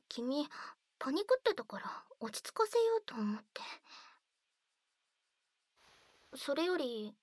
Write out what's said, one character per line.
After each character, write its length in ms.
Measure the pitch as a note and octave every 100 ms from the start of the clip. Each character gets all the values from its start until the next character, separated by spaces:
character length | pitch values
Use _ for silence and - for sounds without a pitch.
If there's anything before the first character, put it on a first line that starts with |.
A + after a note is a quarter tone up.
| -
君、 400 | - A#3+ C#4+ D4 - - - _ -
パ 120 | C4
ニ 120 | D#4+
ク 140 | G#4 C5
っ 20 |
て 120 | A#4+
た 100 | F4
か 160 | - G3+
ら 240 | - - - -
落 100 | A3+
ち 120 | A3
着 100 | -
か 140 | - A4
せ 100 | A#4
よ 200 | A4+ A4+
う 40 | -
と 100 | A#3+
思 240 | G#3 G#3+
っ 20 |
て。 200 | - - - - - - - - _ _ _ _ _ _ _ _ _ _ _ _ _ _ _ _ - - _ _ - C4+
そ 180 | -
れ 120 | C#4+ F4
よ 100 | F4+
り、 400 | B3+ A3+ G#3 -